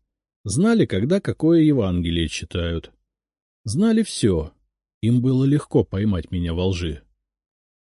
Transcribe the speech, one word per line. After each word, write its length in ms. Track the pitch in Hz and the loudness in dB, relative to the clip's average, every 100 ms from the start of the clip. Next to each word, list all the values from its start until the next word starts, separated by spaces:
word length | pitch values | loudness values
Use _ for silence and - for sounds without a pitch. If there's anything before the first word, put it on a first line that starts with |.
| _ _ _ _ 104 | _ _ _ _ -4
знали, 400 | 113 214 233 139 | 0 2 2 2
когда 340 | 95 123 190 | 0 0 0
какое 440 | - - 156 170 | -2 -2 2 4
Евангелие 640 | 156 139 95 90 85 85 80 | 4 2 0 0 0 -2 -2
читают, 640 | - - 90 85 82 - _ _ _ _ _ _ _ 110 | -6 -8 -6 -4 -6 -8 _ _ _ _ _ _ _ -6
знали 380 | 117 226 220 | 0 2 2
всё. 500 | 214 - 110 85 73 - _ _ _ _ | 0 0 0 0 -4 -12 _ _ _ _
Им 200 | 110 123 | 0 2
было 220 | 127 127 | 2 2
легко 400 | 135 147 - 139 | 2 0 0 -2
поймать 480 | 95 98 107 92 - | 0 -2 -2 -2 -4
меня 220 | 90 85 | -4 -4
во 140 | 82 92 | -2 -2
лжи. 340 | 87 85 73 - _ _ _ _ _ _ _ | -2 -6 -8 -14 _ _ _ _ _ _ _